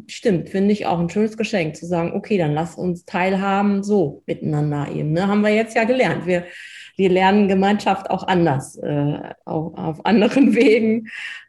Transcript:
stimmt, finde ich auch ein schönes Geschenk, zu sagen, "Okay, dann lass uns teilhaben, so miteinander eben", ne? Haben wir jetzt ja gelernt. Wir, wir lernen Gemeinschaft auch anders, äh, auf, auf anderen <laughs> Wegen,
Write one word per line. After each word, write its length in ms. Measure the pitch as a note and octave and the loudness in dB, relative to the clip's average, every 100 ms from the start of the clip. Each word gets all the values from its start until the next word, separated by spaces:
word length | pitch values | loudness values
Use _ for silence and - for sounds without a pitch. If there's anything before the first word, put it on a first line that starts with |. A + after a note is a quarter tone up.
| - | -16
stimmt, 420 | - A#3+ E3 - | -4 0 0 -2
finde 240 | F#3+ G3+ | 0 0
ich 120 | G#3 - | 0 0
auch 140 | E3+ | -2
ein 100 | E3+ | 0
schönes 280 | G#3 G#3+ A3 | 0 -2 -2
Geschenk, 380 | G#3+ G3 D#3 D3+ | -4 -2 -2 -6
zu 100 | E3+ | -4
sagen, 280 | F3 E3+ | -2 -2
"Okay, 240 | G3+ - G3 | -4 -2 0
dann 160 | D3+ | 0
lass 220 | D3+ E3+ - | 0 -4 -4
uns 300 | F3+ F3 - | -6 -6 -6
teilhaben, 800 | F3 F#3+ G3 G3 G3 G3+ G3 | -2 0 0 0 0 0 0
so 400 | G3+ G#3 D3 - - | 0 0 0 -4 -8
miteinander 640 | E3 D3+ D3+ D3+ D3 C#3+ | -6 -2 -2 -2 -2 -4
eben", 180 | D3+ D3+ | -4 -2
ne? 160 | E3 G3 | 0 2
Haben 140 | G#3 | 2
wir 80 | G#3+ | 2
jetzt 220 | G#3+ A3+ A#3 | 2 0 -2
ja 80 | |
gelernt. 420 | A3+ C4 F3+ - E3 | 0 2 0 0 -2
Wir, 200 | F3 F3 - - - - - | -2 -2 -16 -20 -20 -10 0
wir 120 | F#3+ | 2
lernen 380 | F#3 F#3+ G#3 F#3+ | 4 4 4 4
Gemeinschaft 640 | F#3+ G3 G#3 G#3+ F#3+ - | 4 2 2 0 -2 -2
auch 180 | F#3 - | -4 0
anders, 480 | F3+ E3 C3+ - - | 2 2 0 -4 -10
äh, 420 | - D3 D3 - - - - | -4 -2 -2 -4 -8 -14 -6
auf, 320 | E3 E3 F3 | -6 -6 -6
auf 280 | E3 D3+ - | -8 -4 2
anderen 500 | G3+ A3+ C4+ A#3+ A3 | 4 4 4 4 6
<laughs> 0 | |
Wegen, 540 | A3 A3+ A3 A3+ A3 - - - | 4 4 2 -2 -4 -14 -14 -16